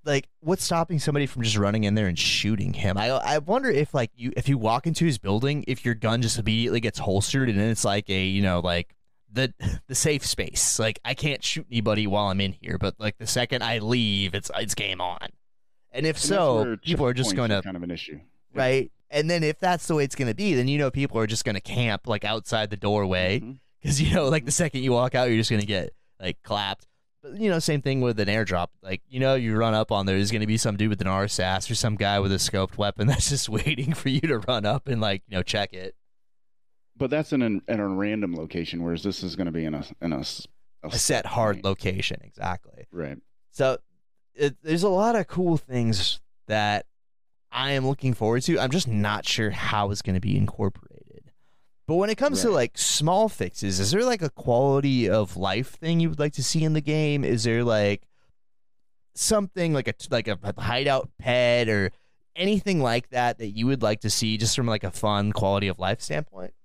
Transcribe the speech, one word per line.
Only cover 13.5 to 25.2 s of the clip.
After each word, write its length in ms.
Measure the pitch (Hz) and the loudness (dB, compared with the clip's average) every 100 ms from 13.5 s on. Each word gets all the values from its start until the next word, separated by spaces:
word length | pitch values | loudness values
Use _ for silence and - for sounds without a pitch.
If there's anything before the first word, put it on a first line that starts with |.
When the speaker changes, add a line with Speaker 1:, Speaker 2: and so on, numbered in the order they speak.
| 127 | -2
Speaker 1:
I 160 | 113 117 | -2 -2
leave, 540 | 107 123 110 98 95 | 0 2 2 2 0
it's, 180 | 101 - | -2 -6
it's 200 | 92 104 | -6 -4
game 240 | - 101 92 | -2 -4 -4
on. 300 | 90 87 - - _ _ _ _ _ | -6 -6 -12 -16 _ _ _ _ _
And 140 | 127 | -2
if 160 | 156 156 | -2 0
Speaker 2:
And 100 | - | 0
that's 120 | 196 | 4
Speaker 1:
so, 120 | 156 117 | 4 4
Speaker 2:
where 140 | 107 110 | 2 -2
Speaker 1:
people 280 | - 175 | -2 0
are 80 | 127 | 0
just 160 | 123 123 | 0 0
Speaker 2:
checkpoints 40 | |
are 20 | |
Speaker 1:
gonna 260 | 95 117 101 | 0 0 0
Speaker 2:
kind 140 | 98 92 | -2 -8
of 60 | |
an 80 | 87 | -8
issue. 280 | 82 - 76 - _ _ | -8 -10 -16 -18 _ _
Speaker 1:
Right? 380 | - 127 135 - - _ | -2 2 2 0 -10 _
And 200 | 147 156 | -2 0
then 140 | 175 | 2
if 160 | 151 156 | 0 0
that's 280 | 185 175 - | 0 0 0
the 80 | |
way 80 | 160 | 0
it's 120 | 139 | 0
gonna 200 | - 123 | 0 -2
be, 200 | 107 208 | 0 2
then 120 | 135 127 | 2 2
you 100 | 147 | 2
know 140 | 139 | 0
people 260 | 135 139 113 | 0 -2 0
are 80 | 110 | 0
just 180 | 113 | -2
gonna 160 | 117 98 | -2 -4
camp, 440 | - 120 117 101 | -4 -2 0 -2
like, 200 | - 104 | -2 -2
outside 440 | 104 110 - 113 107 | -2 -4 -2 -2 -2
the 80 | 104 | -2
doorway. 640 | 101 104 95 92 92 107 | 0 0 2 2 2 0
Speaker 2:
Mm-hmm. 140 | 110 135 _ _ | -4 -16 _ _
Speaker 1:
'Cause, 200 | 147 139 | -2 0
you 120 | 151 | 2
know, 140 | 170 139 | 4 4
like, 160 | 156 | 2
the 80 | 123 | 0
Speaker 2:
Mm-hmm. 40 | |
Speaker 1:
second 280 | - 165 135 | -2 -2 0
you 80 | 131 | 2
walk 240 | 120 127 | 2 2
out, 140 | 127 | 2